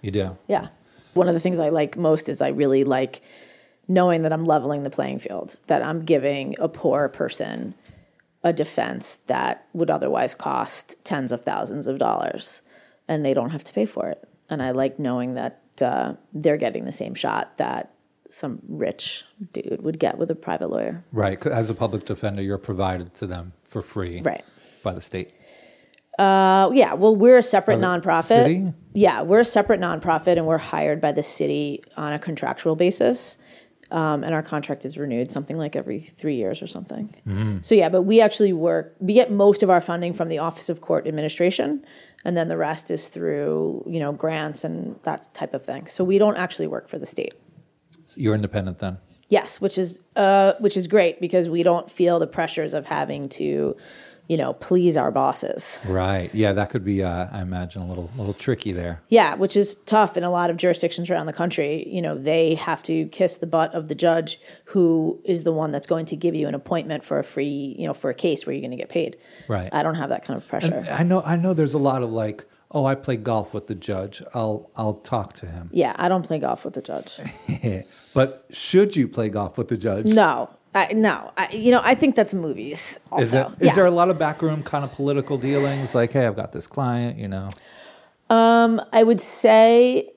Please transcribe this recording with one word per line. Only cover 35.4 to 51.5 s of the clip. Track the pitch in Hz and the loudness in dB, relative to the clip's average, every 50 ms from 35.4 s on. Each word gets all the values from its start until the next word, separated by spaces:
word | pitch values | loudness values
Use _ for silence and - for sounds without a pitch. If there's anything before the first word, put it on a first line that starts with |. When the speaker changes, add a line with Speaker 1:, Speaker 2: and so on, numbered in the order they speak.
| 165 - - 165 | -8 -8 -6 -6
Speaker 2:
like | 156 147 - | -6 -6 -6
every | - - - - 101 | -8 -8 -6 -8 -10
three | 160 - _ _ - 156 147 | -10 -14 _ _ -6 -4 -4
years | 123 107 95 - - | -2 -2 -4 -4 -6
or | - - | -10 -14
something. | - - - - - - 208 214 - - _ - | -14 -14 -14 -12 -12 -12 -12 -12 -14 -14 _ -6
Speaker 1:
Mm-hmm. | 98 98 110 110 101 95 | -4 -2 -2 -2 -4 -4
Speaker 2:
So | 87 - 226 | 0 4 4
yeah, | 202 175 160 | 6 6 6
but | 175 185 | 4 2
we | 180 196 220 226 | 2 6 6 6
actually | 220 208 214 - 214 202 | 6 6 4 4 2 2
work, | 185 160 156 170 165 165 160 - - _ | 2 2 0 0 0 0 -2 -6 -10 _
we | 190 185 214 | -4 4 6
get | 233 247 247 | 6 6 4
most | 214 202 202 208 202 202 | 4 4 6 6 6 6
of | - 190 | 4 4
our | 185 175 | 4 4
funding | 170 - 170 175 175 170 170 | 4 0 -6 -4 -4 -6 -4
from | - 170 165 | -4 -6 -4
the | 160 151 | -4 -4
Office | 151 165 160 - - - | -4 -4 -6 -8 -8 -8
of | 170 160 | -8 -8
Court | - - 170 156 - - | -2 -2 -2 0 0 -2
Administration, | 156 151 151 156 156 - 175 180 196 - 247 277 302 285 - - - - - - _ _ _ | -4 -4 -4 -4 -2 0 0 0 2 0 -2 -2 -2 -4 -6 -12 -20 -20 -20 -20 _ _ _
and | - 180 | -4 -2
then | 170 165 165 | -2 -2 -2
the | 165 165 | -2 -2
rest | 165 147 160 156 - - | -2 -4 -4 -6 -6 -6
is | 170 160 - - | -6 -6 -6 -10
through, | - 165 170 165 151 147 147 147 156 - 160 156 - - - | -12 -6 -4 -4 -2 -2 -2 -2 -2 -2 -2 -2 -4 -6 -8
you | - 170 165 | -6 -6 -4
know, | 147 143 | -4 -4
grants | 147 - - 160 160 156 156 151 151 - - | -6 -4 -4 -4 -4 -4 -6 -6 -8 -8 -8
and | 160 165 165 180 - - - _ | -8 -8 -8 -8 -10 -12 -10 _
that | 165 156 - - - _ | -8 -8 -8 -10 -16 _
type | - - - - | -10 -10 -8 -8
of | 135 - | -8 -8
thing. | - - 139 - | -8 -10 -10 -10
So | 156 - - 185 | -16 -4 -4 0
we | 180 196 196 | 2 4 4
don't | 208 208 202 180 | 4 4 2 0
actually | 180 180 - - 165 156 | -4 -6 -6 -6 -6 -6
work | - - - - | -6 -8 -10 -10
for | - - | -12 -12
the | - | -12
state. | - - - - - - - _ _ _ - _ _ _ _ _ _ _ _ _ _ - | -10 -10 -8 -8 -8 -10 -14 _ _ _ -20 _ _ _ _ _ _ _ _ _ _ -10
Speaker 1:
You're | - 147 110 107 | -4 0 0 0
independent | 107 104 98 - 107 95 92 90 - | 0 -2 -2 -4 -4 -4 -4 -8 -8
then? | - 95 90 90 _ _ _ _ _ _ | -8 -8 -8 -10 _ _ _ _ _ _
Speaker 2:
Yes, | 208 202 - - - - | 0 0 0 -2 -10 -4
which | - 196 190 190 | -4 -4 -2 -2
is, | 185 170 175 - _ _ _ | -4 -4 -6 -14 _ _ _
uh, | - 202 190 196 196 196 196 196 - | 2 4 6 6 6 6 6 4 4
which | 233 202 202 196 | 0 0 0 0
is | 180 165 | -4 2
great | 180 214 185 170 165 - | 4 4 4 4 2 -2
because | 180 175 - 185 175 170 | -6 0 2 2 2 2